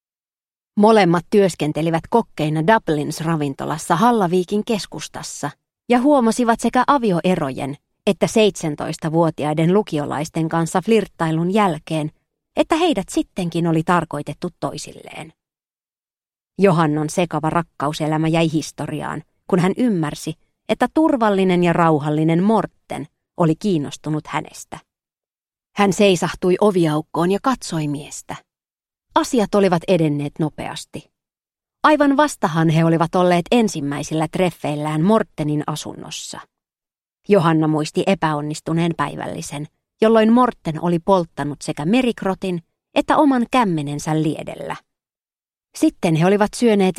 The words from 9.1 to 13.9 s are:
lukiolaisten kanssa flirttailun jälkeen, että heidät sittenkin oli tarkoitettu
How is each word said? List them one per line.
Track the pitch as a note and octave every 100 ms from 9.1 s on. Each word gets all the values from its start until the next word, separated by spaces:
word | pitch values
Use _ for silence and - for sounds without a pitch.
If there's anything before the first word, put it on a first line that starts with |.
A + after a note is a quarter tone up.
| D#3+ E3 - D3 D3+ E3
lukiolaisten | G3 G3+ D3+ C3+ C3 D#3 E3 D#3+
kanssa | E3 D#3+ F#3+
flirttailun | A3 A3 F#3 - D#3+ D#3+ F3
jälkeen, | G#3+ G3 D#3+ - D#3+ D#3 - _ _ _ -
että | D#4 D#4+
heidät | F4 G3 -
sittenkin | E4 - - F3 E3+ E3+
oli | D#3+
tarkoitettu | D#3+